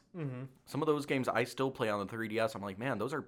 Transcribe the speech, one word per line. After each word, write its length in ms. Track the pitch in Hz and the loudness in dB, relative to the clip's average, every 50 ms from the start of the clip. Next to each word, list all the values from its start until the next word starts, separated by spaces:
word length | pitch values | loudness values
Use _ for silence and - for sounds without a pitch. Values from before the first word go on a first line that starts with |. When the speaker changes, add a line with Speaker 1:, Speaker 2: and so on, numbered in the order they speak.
| _ _ - | _ _ -8
Speaker 1:
Mm-hmm. 280 | 175 151 135 123 123 135 135 - - _ | -6 -6 -6 -6 -8 -10 -12 -14 -20 _
Speaker 2:
Some 160 | - - 143 | -6 -2 0
of 40 | 156 | 4
those 200 | 156 147 147 139 | 4 4 2 2
games 220 | 147 143 131 120 | 0 0 2 2
I 160 | - 95 113 127 | 2 4 2 2
still 280 | 123 - - 135 135 | 2 0 0 0 0
play 180 | 135 - 120 107 | 2 0 2 2
on 100 | 104 101 | 2 0
the 60 | 98 | -2
three 220 | 95 117 113 113 | -4 -4 -4 -4
D 120 | 104 107 110 | 0 2 2
S. 140 | 113 110 - | 2 2 0
I'm 60 | 98 | -2
like, 160 | 143 101 95 | -6 -6 -6
"Man, 220 | 101 120 139 120 98 | -4 -2 -2 0 0
those 120 | 110 120 160 | -2 -2 -2
are 120 | 139 - | -4 -6